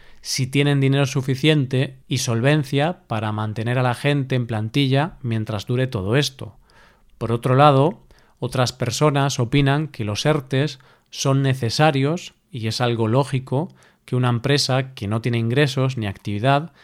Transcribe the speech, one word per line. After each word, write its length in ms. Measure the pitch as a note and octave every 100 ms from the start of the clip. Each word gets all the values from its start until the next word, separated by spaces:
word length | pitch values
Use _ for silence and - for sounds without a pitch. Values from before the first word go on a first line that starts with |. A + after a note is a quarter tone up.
| - -
si 280 | - - C3
tienen 320 | C#3 C#3+ C#3+
dinero 260 | C3+ C#3 C3+
suficiente 920 | C#3+ C3 C3 D3+ D#3 C3 C3 C3 - -
y 100 | B2+
solvencia 840 | - A2+ B2+ D3+ C3+ C#3 D3+ F3+ -
para 240 | A2 G#2+
mantener 480 | G#2+ A2 G#2+ A2+ B2+
a 40 |
la 100 | B2+
gente 400 | A#2+ C#3+ C#3+ C3
en 140 | C3 A#2
plantilla 720 | A2 G#2+ C#3+ C3+ C3+ E3 -
mientras 440 | B2 A2+ A2 G#2+ -
dure 200 | B2 C3
todo 300 | B2 F#2 B2+
esto. 400 | C#3+ - G#2 - _ _ - _ _ -
Por 120 | A2+
otro 240 | A#2 C3
lado, 480 | B2+ D3 C3+ D3 A3+ - - _ _
otras 340 | B2+ C3 B2
personas 680 | - A2+ - D3+ C#3 C#3 -
opinan 500 | A#2 C#3+ C#3 C#3+ D3+
que 160 | -
los 220 | G#2 G#2 D3
ertes 520 | D#3 C3 C3 D3+ - - _ _
son 320 | - C#3 C3+
necesarios 920 | C3+ C3 A2+ - D#3 C#3 C#3 F3 - - _
y 160 | B2+ A2
es 140 | A2
algo 280 | B2 A#2 A2
lógico 680 | B2 C#3 C3 C3 C3 F#3+ - _ _
que 120 | - B2+
una 120 | B2
empresa 680 | A#2+ C3+ C#3+ - C3 C3+
que 140 | - G2
no 120 | A2
tiene 180 | B2 A#2
ingresos 580 | A#2 B2 D3 C3+ C3+ C3
ni 100 | G#2
actividad 680 | G2 - G#2 B2+ C#3+ E3 _